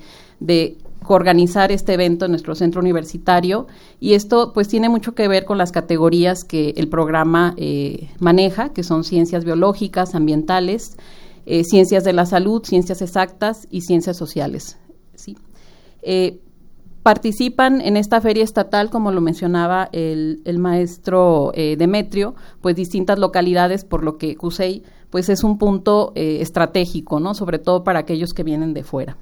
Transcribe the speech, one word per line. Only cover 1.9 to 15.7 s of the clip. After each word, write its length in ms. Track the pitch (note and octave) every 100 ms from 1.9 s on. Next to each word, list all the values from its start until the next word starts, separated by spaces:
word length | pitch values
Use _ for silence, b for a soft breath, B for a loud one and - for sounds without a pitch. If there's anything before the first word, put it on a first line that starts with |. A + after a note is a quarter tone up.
evento 320 | F3+ F3 E3+ F3+
en 60 |
nuestro 220 | E3 D#3+
centro 260 | D#3+ F3 F3
universitario, 840 | F3+ E3 D#3+ - - F3+ F3+ G#3+ C4 b b b
y 140 | G3+
esto, 400 | G3+ G#3 A#3 A#3
pues, 160 | G#3+ G#3
tiene 200 | A3 A#3
mucho 260 | A#3 A#3
que 120 | A#3 G3+
ver 200 | F#3+ F#3+
con 100 | G3+
las 160 | F3+
categorías 720 | E3+ D#3+ E3 E3 E3+ F3 F3+
que 300 | - D#3+ D3+ D#3
el 120 | D3+
programa, 640 | D#3+ D#3 D#3+ D#3+ E3 F3 F3
eh, 540 | D3 C#3+ C#3+ - - -
maneja, 480 | F3 F3 F#3+ F#3+ C#4+
que 140 | F#3+
son 220 | F3 D#3+
ciencias 400 | E3 F3 E3+ F3
biológicas, 680 | E3 E3 G3 G3+ G3 F#3+ F3+
ambientales, 840 | F3+ D3+ D3+ D3+ F#3 F3+ A3+ - b b b b b -
eh, 180 | E3
ciencias 400 | F3 G3 F#3 F#3+
de 80 | F#3
la 140 | F3 F3
salud, 360 | F#3 F#3+ A3+
ciencias 360 | - F3+ F3+ F3+
exactas 640 | F3 G3 F#3+ - G#3 A3 -
y 100 | F3+
ciencias 360 | F3 F3 F#3 F3
sociales, 600 | D3+ - C#3+ C3+ - - - - _
¿sí? 240 | - - G3+ - - -